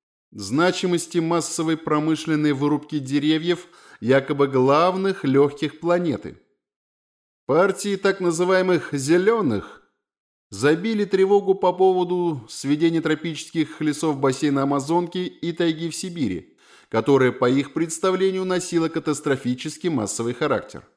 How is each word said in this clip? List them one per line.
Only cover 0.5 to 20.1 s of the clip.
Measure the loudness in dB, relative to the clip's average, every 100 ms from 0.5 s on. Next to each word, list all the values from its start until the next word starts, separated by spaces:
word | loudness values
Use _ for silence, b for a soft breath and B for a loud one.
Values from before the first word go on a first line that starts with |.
| 0 2 2 0 0 -2 -2
массовой | 0 0 -2 -4 -2 -2
промышленной | 0 0 2 0 0 0 2
вырубки | 2 0 0 -2 -6
деревьев | -2 0 2 0 0 -4 -6 B B B
якобы | 2 2 2 0 2
главных | 4 4 4 4 2 -2 -2
лёгких | 2 4 2 0 -6 -4
планеты. | 0 0 0 -4 -6 -16 _ _ _ _ _ _ _ _ _ _ 0
Партии | 2 2 0 -4 -2
так | 0 0
называемых | 0 0 2 2 2 0 -2
«зелёных» | -4 2 2 4 2 2 -2 -4 -16 _ _ _ _ _ _ _
забили | -2 0 2 0 -2 0
тревогу | 2 4 4 4 2
по | 2
поводу | 4 4 4 0 0 -2 -4 -10
сведения | -6 -2 2 2 2
тропических | 0 -2 -4 -8 -6 -4 -4 -2
лесов | -4 -2 -2 0
бассейна | 0 0 0 0
Амазонки | 0 -2 0 -2 -2 -6
и | -8 -6 -6
тайги | -2 -2 -2 -6
в | -8
Сибири, | -8 -4 -4 -4 -10 _ b b b
которое, | -2 2 4 4
по | 2 0
их | 0 -2
представлению, | -4 -4 -2 -2 0 0 -2
носило | -2 -2 -2 -2 -2
катастрофический | -2 -4 -2 -2 -2 -2 -4 -6 -6 -4
массовый | -2 -4